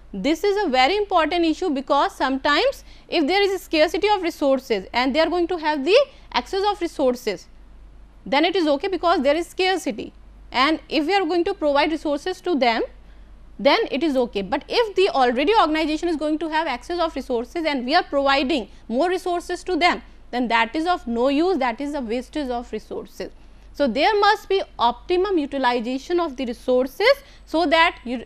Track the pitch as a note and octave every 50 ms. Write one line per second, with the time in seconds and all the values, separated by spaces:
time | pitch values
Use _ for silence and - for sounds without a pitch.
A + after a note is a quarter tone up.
0 | - - - G3 F#3 C#4 E4 D#4+ - G#4 F#4+ G#4 G#4 D4+ A#3+ B3+ B3+ D4 G4 G#4
1 | G#4 G4+ F#4+ E4+ D#4 D4+ F4+ F4 E4 D#4+ D4+ - F#4 F4 C4+ C#4 C4 - C#4+ C#4+
2 | D#4+ F#4+ - - D4+ C4 C4+ C4+ - D4 D4 E4 A#4 C#5 - - - - - -
3 | - - - F4 C#4+ C4 F#4 G4+ G4+ F#4+ G4 F4 - - F4 D4+ D#4 F4 - D#4+
4 | G4 G#4+ G#4 F#4+ F4 E4+ - - D4+ C4+ C4+ C4 C4 - A3 F#3+ F#3+ - - A#3+
5 | B3+ C4+ A#3 D#4 E4 E4 E4+ F4+ E4+ - F4+ D#4+ D#4 D4+ D#4 D4 C4 E4+ G4+ C#5+
6 | C#5 - - - - - - B3 B3 - F4+ G4 G4+ G#4 G4 - E4+ D#4+ - -
7 | C#4 B3+ B3 B3 - G#3+ F#3 - - - - - - - - - - - - -
8 | - - - - - F#3+ B3+ C#4+ D#4+ F#4 F4 G4 D#4+ D4+ C#4 C#4 - G4+ F#4+ D#4+
9 | F#4 E4+ F4 E4 A#3+ C#4+ C#4+ E4+ E4 - - - F#4 F#4 F#4+ D#4 - C#4 G#3 -
10 | - - - - - - - - - - - A#3+ C4+ D#4 D#4+ D4+ - - - D#4+
11 | C#4+ D#4+ G4+ G4 F#4+ D#4 F4+ F4 E4+ G4 F#4+ - D#4 D4 C#4 C#4+ D#4 D4+ D#4+ D4+
12 | - D#4 C#4+ D4 - F#4 F4+ - - F4+ F4 B3+ B3+ A#3 A3 A#3+ G4+ - - -
13 | - - - - - - - - - - - - G3+ C#4 D#4+ A4+ G#4+ - - B3+
14 | D#4+ D#4 B3+ C4 A#3+ - - G3+ F#3+ F3+ C4+ D#4+ - - - A4+ A#4 G#4 F#4+ F#4
15 | F#4 - - C4+ B3+ B3 A#3+ B3+ D4+ F#4 A4+ G#4+ E4+ D4+ D#4 D#4 E4 C#4+ D#4 D#4
16 | F4 F4 D#4+ C4+ D4+ D4+ D#4 D4+ E4+ D#4 D#4+ D#4 E4+ D4+ B3 A#3 - - B3+ B3
17 | B3+ - - C#4 B3 - B3 A3+ B3 - - E4+ D#4+ D4+ C#4+ B3+ A#3+ B3 D#4 F4+
18 | F4+ - D4 C#4 C#4 C4+ C#4 C#4+ D#4 B3+ E4+ B3+ G3 - - - - - A3+ C4
19 | E4+ F#4 F#4 E4+ - F4+ F4 F4 - - F4+ E4+ - F#4 F#4 C#4+ F4 F4 B3+ -
20 | - - - - - - - B3 B3+ G#3 A3+ A3+ A3+ A3+ - D#4 D#4+ F4+ F4+ F4
21 | - A#3+ A#3 A3+ B3 C#4 C#4 C#4+ E4+ F#4+ F#4+ B3 B3+ B3 A3+ - C#4+ C#4+ D4 C4+
22 | A#3+ G#3 A#3 B3+ B3 - - D4+ C#4+ B3 A#3+ A#3+ A#3+ - A3 G#3+ - - G3 -
23 | G3 - - - F#3+ - - - - - - - - - - - C#4+ A#3+ G3+ C4+
24 | D#4+ G4+ A4 G4+ G#4 G4+ G#4+ G4+ - - F#4+ G4 - - - - A3+ A#3+ A#3 -
25 | - - F4+ F4+ F#4+ G#4 F#4+ D#4+ C#4 - C#4 C#4 C4 A#3+ B3 C4 G#3+ B3 C4 C4
26 | - - F4+ F4 E4+ D#4 B3 C#4 C4 A#3 A3+ - - B3+ B3+ B3+ C4 C4+ - -
27 | G4+ B4+ C#5 - - - - - - - - D#4+ F4+ C#4 E4 E4 E4 F4+ F4 -
28 | - A#3 B3+ A#3 -